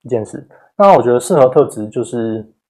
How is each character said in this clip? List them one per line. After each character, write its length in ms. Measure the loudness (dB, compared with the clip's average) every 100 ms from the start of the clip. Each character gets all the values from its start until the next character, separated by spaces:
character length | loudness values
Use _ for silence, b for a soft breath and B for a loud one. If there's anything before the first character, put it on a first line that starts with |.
一 60 | -8
件 160 | -6
事。 240 | -6 -14 -18 b b 0
那 200 | 4 4
我 60 |
觉 100 | 2
得 80 | 0
适 140 | 0
合 140 | 2 4
特 160 | 4 0
质 220 | -2 -8
就 140 | -8
是， 400 | -6 -6 -6 -8 -12 _